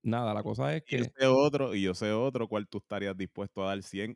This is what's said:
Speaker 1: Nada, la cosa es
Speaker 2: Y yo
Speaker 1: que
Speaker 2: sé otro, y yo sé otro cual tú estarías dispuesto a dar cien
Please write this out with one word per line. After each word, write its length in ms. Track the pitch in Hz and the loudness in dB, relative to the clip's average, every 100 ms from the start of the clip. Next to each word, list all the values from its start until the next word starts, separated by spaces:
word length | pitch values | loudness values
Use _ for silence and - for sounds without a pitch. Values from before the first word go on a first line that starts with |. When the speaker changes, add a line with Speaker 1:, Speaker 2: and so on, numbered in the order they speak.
Speaker 1:
Nada, 320 | 113 117 117 104 | -2 0 0 -2
la 80 | |
cosa 320 | 107 110 139 156 | -4 -2 -2 -4
es 80 | - | -4
Speaker 2:
Y 100 | 131 | -4
yo 60 | 123 | -2
Speaker 1:
que 40 | - | 2
Speaker 2:
sé 80 | 131 | 6
otro, 480 | 131 147 139 127 | 6 6 4 0
y 80 | 98 | 0
yo 140 | 95 90 | 0 0
sé 160 | 107 | 0
otro 360 | 107 135 131 113 | 0 0 -2 -2
cual 200 | 107 104 | -4 -4
tú 100 | 101 | -10
estarías 400 | - 101 101 95 | -8 -6 -4 -4
dispuesto 460 | 92 - 98 101 | -6 -6 -8 -4
a 60 | 95 | -2
dar 120 | 98 | -4
cien 340 | - 98 110 | -6 -6 -6